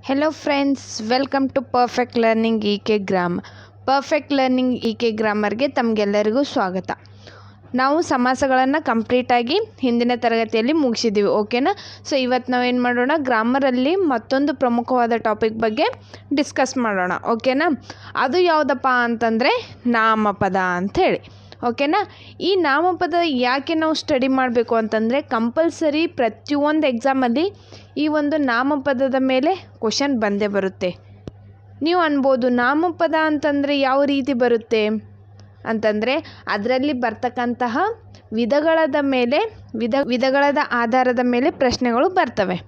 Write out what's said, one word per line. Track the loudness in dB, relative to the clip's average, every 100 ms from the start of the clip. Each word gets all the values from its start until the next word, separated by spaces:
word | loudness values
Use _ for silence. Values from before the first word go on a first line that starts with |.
| -2
Hello | -2 -2
friends, | -2 -2 0 0 -2 -6 -10 -2
welcome | -2 0 -2 -2
to | -4
Perfect | -2 0 0 0 -2
Learning | 0 2 2 0 0 0
ಇ | -2
ಕೆ | 0 -2
Grammar. | 0 0 0 -4 -8 -20 -20 -10 0
ಪರ್ಫೆಕ್ಟ್ | 0 0 -4 0
ಲರ್ನಿಂಗ್ | 0 2 2 0 0
ಇ | -4
ಕೆ | -2 -2
ಗ್ರಾಮರ್‌ಗೆ | 0 -2 0 -2 0 -2
ತಮಗೆಲ್ಲರಿಗೂ | 0 0 0 2 2 2 0
ಸ್ವಾಗತ. | 0 -2 -2 -4 -6 -12 -12 -20 -20 -20 -20 -20 -8 -2
ನಾವು | 2 2
ಸಮಾಸಗಳನ್ನು | 0 0 0 0 2 2 2 0 0
ಕಂಪ್ಲೀಟಾಗಿ | -2 2 0 2 0 2 -2 -4 -4
ಹಿಂದಿನ | 0 0 0 0
ತರಗತಿಯಲ್ಲಿ | 0 0 0 0 2
ಮುಗಿಸಿದ್ದೀವಿ, | 2 2 0 0 2 2
ಓಕೆನಾ? | 2 0 0 0 -2 -8 -18 -2
So | 0
ಇವತ್ತು | 2 0 0
ನಾವೇನು | 0 0 0
ಮಾಡೋಣ, | 0 0 0 0
ಗ್ರಾಮರಲ್ಲಿ | 0 0 2 2 2 2 0 2
ಮತ್ತೊಂದು | 0 0 0 0 0
ಪ್ರಮುಖವಾದ | 0 0 0 0 0 2 0
ಟಾಪಿಕ್ | 0 0 -2 0
ಬಗ್ಗೆ | -2 0 -2 -4 -18 -20 -4 -2
ಡಿಸ್ಕಸ್ | -2 0 -2 0
ಮಾಡೋಣ, | -2 0 -2 -2 -2
ಓಕೆನಾ? | -2 0 0 0 -2 -6 -20 -10 -2
ಅದು | 0 2
ಯಾವುದಪ್ಪ | 4 2 2 0 2 2
ಅಂತಂದರೆ | 0 0 0 2 2 0 -4 -6 -2
ನಾಮಪದ | 2 2 2 0 0 0 0
ಅಂಥೇಳಿ, | 0 -2 -2 0 2 0 -6 -20 -20 -6 -4
ಓಕೆನಾ? | -2 0 0 -2 -10 -20 -6
ಈ | 0 0
ನಾಮಪದ | 2 2 2 0 0 0
ಯಾಕೆ | 0 0 0 -2 -2
ನಾವು | 0 0
ಸ್ಟಡಿ | -2 0 0 2
ಮಾಡಬೇಕು | 2 2 0 0 0
ಅಂತಂದರೆ, | 0 0 0 -2
ಕಂಪಲ್ಸರಿ | -2 -2 -2 0 0 0 0 0 -2
ಪ್ರತಿಯೊಂದು | 0 -2 -2 -4 0 2 2 0
ಎಕ್ಸಾಮಲ್ಲಿ | 0 0 0 0 0 -2 -4 -20 -20 -14 -4
ಈ | -2
ಒಂದು | 0 0 0
ನಾಮಪದದ | 0 0 0 0 -2 0 0 2
ಮೇಲೆ | 2 2 0 -2
ಕ್ವಶನ್ | -6 -6 -4 -2 0 0
ಬಂದೇ | 0 0 0
ಬರುತ್ತೆ. | 0 -4 -4 -6 -6 -18 -20 -20 -20 -20 -20 -20 -6
ನೀವು | 0 2
ಅನ್ಬೋದು, | 2 2 2 2 2
ನಾಮಪದ | 2 2 2 0 0 -2 0
ಅಂತಂದರೆ | 0 0 0 0 0 0
ಯಾವ | 2 2
ರೀತಿ | 2 0 0
ಬರುತ್ತೆ | 0 2 0 0 0 0 -2 -6 -20 -20 -20 -20 -12 -6
ಅಂತಂದರೆ, | -2 0 0 0 -2 -4 -16 -6
ಅದರಲ್ಲಿ | -4 0 0 0
ಬರ್ತಕ್ಕಂತಹ | -2 -4 -4 -6 -4 -4 -2 -4 -2 -2 -4 -14 -20 -8
ವಿಧಗಳದ | -4 0 2 2 2 2 0
ಮೇಲೆ, | 0 0 2 0 -2 -8 -12 -6
ವಿಧ, | -2 0
ವಿಧಗಳದ | 0 0 2 2 2 2 0
ಆಧಾರದ | 0 2 2 2 2
ಮೇಲೆ | 2 2 0
ಪ್ರಶ್ನೆಗಳು | 2 0 0 0 2 2
ಬರ್ತವೆ | 2 0 0 -2 -2